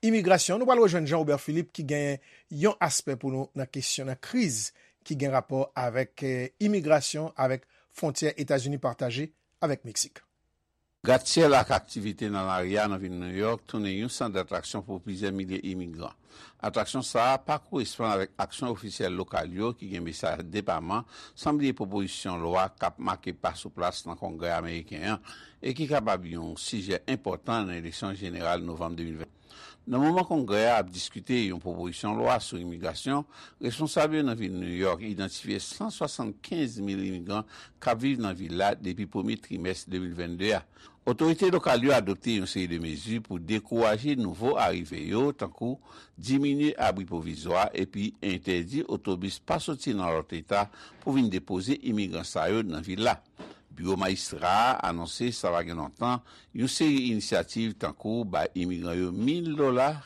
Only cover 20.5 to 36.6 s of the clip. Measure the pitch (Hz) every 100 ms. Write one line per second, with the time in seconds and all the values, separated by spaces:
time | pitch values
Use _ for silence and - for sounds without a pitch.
20.5 | 101 98 82 85 107 123 - - - 160
21.5 | 147 139 123 101 101 95 - 98 87 82
22.5 | 90 95 - 90 - 95 92 - 82 90
23.5 | - 95 - 87 - - 82 87 82 85
24.5 | 82 82 85 80 78 90 110 - - -
25.5 | _ - 131 147 143 107 95 87 85 82
26.5 | 80 - 117 92 87 - 131 104 85 -
27.5 | 117 95 85 85 - 98 95 95 85 85
28.5 | 87 85 80 85 85 85 80 80 _ _
29.5 | - - - - 123 151 180 180 160 117
30.5 | 104 113 117 92 90 - - - 123 104
31.5 | 87 90 85 87 - 104 110 120 123 -
32.5 | 90 87 85 82 - 135 143 147 - -
33.5 | _ 123 117 151 - 156 156 143 113 98
34.5 | 92 90 87 95 85 107 95 95 - 101
35.5 | 98 - - 214 - 147 - 113 104 -
36.5 | 170